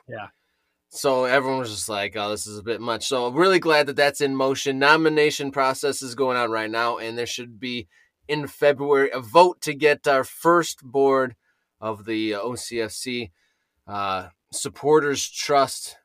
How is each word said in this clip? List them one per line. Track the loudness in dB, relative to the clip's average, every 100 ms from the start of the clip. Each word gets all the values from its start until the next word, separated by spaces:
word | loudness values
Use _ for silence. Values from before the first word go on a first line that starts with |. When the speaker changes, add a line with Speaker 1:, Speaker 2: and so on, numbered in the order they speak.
| -16
Speaker 1:
Yeah. | -14 -14 _ _ _ _ _ _
Speaker 2:
so | -4 0 0 2
everyone | 2 2 -2
was | -4
just | -8 -6
like, | -4 -4 -4
"Oh, | -6
this | -6 -8
is | -10
a |
bit | -8 -6
much." | -4 -6 -2
So | -2 -2
I'm | 2
really | 4 4
glad | 4 2 2
that | 2
that's | 0 2
in | -2 0
motion. | 0 0 -2 2
Nomination | 4 6 6 4 2 0 -4
process | 0 0 0 -2 -4
is | -8 -2
going | 0 0
on | 0
right | -2 -2
now, | -2 -2 -2
and | -6 -6
there | -6
should | -8 -12 -10
be, | -8 -8 -10 _ _ _ -6
in | -6 -6
February, | 2 2 2 2 4 2
a | -2
vote | 2 6 6 4
to | -6
get | 2 2 4 2
our | 2
first | 0 -2 2 2 2 -8
board | -4 2 4 4 0 -4 _ _ _ _
of | -8 -8 -6
the, | -4 -2
uh, | -4
O | -6 -8
C | -8 -6
F | -6
C, | -6 -8 -6 -8 _ _ _ _ _ -12
uh, | -6 -4 -4 -8 _ _
Supporters | -10 -10 -4 2 4 4 -2 -6
Trust. | -8 0 2 2 -2 -14 -18